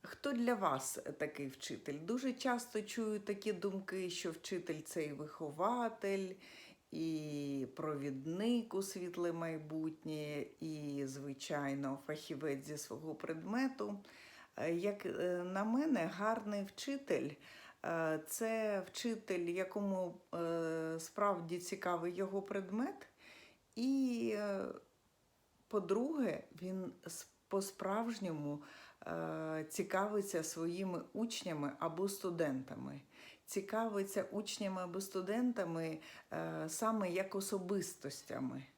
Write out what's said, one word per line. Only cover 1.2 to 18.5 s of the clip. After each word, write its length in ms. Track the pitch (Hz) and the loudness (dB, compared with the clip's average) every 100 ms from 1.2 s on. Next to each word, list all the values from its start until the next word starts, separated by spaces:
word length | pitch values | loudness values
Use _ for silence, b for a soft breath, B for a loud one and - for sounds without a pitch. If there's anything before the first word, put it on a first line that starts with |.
| 147 147 139 | -2 -2 -6
вчитель? 500 | 135 - - - 143 | -6 -6 -6 -4 -6
Дуже 300 | 165 247 262 | 0 2 2
часто 500 | 254 262 240 233 214 | 2 2 2 0 -4
чую 380 | 208 - 220 214 | -2 0 0 0
такі 320 | 202 202 214 | -2 -2 0
думки, 580 | 185 196 190 190 185 185 | 0 0 0 -2 -2 -2
що 200 | - 175 | -2 -4
вчитель — 500 | 160 - 185 170 156 | -4 -4 -4 -2 -4
це 200 | - 175 | -2 -2
і 80 | 147 | -2
вихователь, 1200 | 139 151 - 156 156 196 247 233 226 196 196 190 190 B B B B _ | -2 -8 -4 -6 2 2 4 0 0 0 0 -2 -6 B B B B _
і 760 | 160 160 156 151 147 143 139 127 - | -2 0 0 -2 -2 0 -2 -2 -2
провідник 1000 | 156 147 143 135 151 175 226 240 226 | -2 0 -2 -2 -2 0 4 4 2
у 80 | 185 | -2
світле 500 | 196 190 180 175 175 | -2 -2 -4 0 0
майбутнє, 1120 | 165 165 160 151 160 160 156 156 156 151 147 - - | 2 -2 -2 -4 -2 -2 -2 -4 -4 -2 -2 -4 -6
і, 420 | 160 151 147 139 135 | -4 -2 -2 0 -2
звичайно, 920 | 135 139 135 - 147 143 139 139 135 - | -2 -6 -6 -2 0 2 0 0 -2 -4
фахівець 600 | 151 - 147 151 139 143 | -6 -4 -2 0 0 -2
зі 120 | 151 | -6
свого 360 | - 131 160 | -6 -6 -6
предмету. 840 | 160 - 160 175 233 262 262 208 202 B B B B B - | -4 -4 -4 0 2 2 2 -2 -4 B B B B B -2
Е, 180 | 156 | 2
як, 320 | 170 196 202 - | 4 2 0 -4
е, 380 | - 180 180 | 0 2 2
на 200 | 180 190 | 0 0
мене, 460 | 214 240 311 233 160 | 4 4 6 4 4
гарний 500 | 170 208 226 208 202 | 2 2 2 0 -2
вчитель, 680 | 196 - - 277 277 151 143 143 B B B B | -4 -6 -4 -4 2 2 2 -6 B B B B
е, — 360 | - 165 160 156 156 | -2 2 2 2 -2
це 540 | - 220 | 0 2